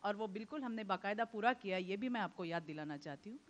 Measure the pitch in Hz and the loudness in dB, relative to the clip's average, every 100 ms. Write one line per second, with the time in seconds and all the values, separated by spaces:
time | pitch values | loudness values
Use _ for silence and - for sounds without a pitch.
0 | 202 208 220 202 220 302 247 226 196 185 | 0 0 0 -2 -4 -4 -2 -2 0 2
1 | 196 214 226 214 233 254 196 185 185 202 | 2 2 0 2 4 4 2 0 0 0
2 | 254 233 180 - 170 165 160 156 151 143 | 0 0 0 -2 -2 0 -2 -4 -4 -4
3 | 151 143 208 262 | -6 -8 -8 -14